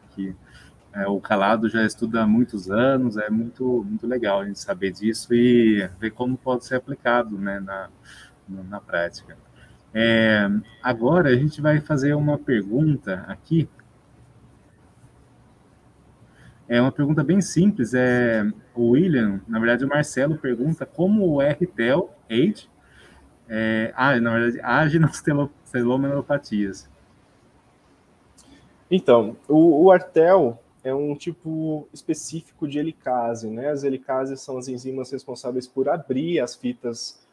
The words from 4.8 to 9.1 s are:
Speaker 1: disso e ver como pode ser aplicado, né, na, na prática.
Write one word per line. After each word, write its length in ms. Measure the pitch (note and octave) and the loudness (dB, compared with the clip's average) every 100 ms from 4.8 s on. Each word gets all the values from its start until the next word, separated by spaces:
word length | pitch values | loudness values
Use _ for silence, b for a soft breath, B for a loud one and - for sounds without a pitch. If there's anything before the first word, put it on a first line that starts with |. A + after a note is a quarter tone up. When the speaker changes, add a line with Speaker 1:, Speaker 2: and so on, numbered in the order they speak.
| F#2+ | -6
Speaker 1:
disso 420 | F2+ G#2 A2 - | -4 -4 -4 0
e 520 | A#2+ B2 A#2+ A2+ G#2 F#2 - | 2 6 6 6 4 0 -6
ver 120 | A2 | -8
como 260 | - B2 C3 | -6 -4 -4
pode 260 | - B2 | -4 -4
ser 120 | - B2+ | -4 -6
aplicado, 600 | - C#3 B2 A#2+ A#2 G2+ | -6 -6 0 0 0 -6
né, 240 | G2 G2+ | -6 -8
na, 300 | F#2+ G2 F#2 - B B B _ - | -8 -12 -12 -18 B B B _ -16
na 320 | F#2+ F#2 G2+ | -16 -14 -14
prática. 560 | - F2 F2 | -6 -4 -4